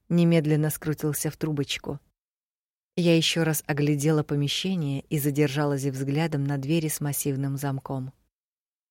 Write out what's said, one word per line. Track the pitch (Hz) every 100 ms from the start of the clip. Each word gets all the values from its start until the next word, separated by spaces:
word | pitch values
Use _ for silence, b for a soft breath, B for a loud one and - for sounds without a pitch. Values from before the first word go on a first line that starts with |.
| -
немедленно | 170 170 165 147 151 151
скрутился | - 156 147 151 143 156
в | -
трубочку. | 160 143 135 - - 143 _ _ _ _ _ _ _ _ _
Я | - 170 165
ещё | 160 170
раз | 160 151 -
оглядела | 147 147 147 151 151
помещение | 147 147 143 - 185 185 143 139
и | - 151
задержалась | 147 139 147 143 147 139
взглядом | 139 131 139 147 165 143
на | 139 139
двери | 135 165 156
с | -
массивным | 147 139 147 135 139 139
замком. | 143 135 - 135 131 - _ _ _ _ _ _ _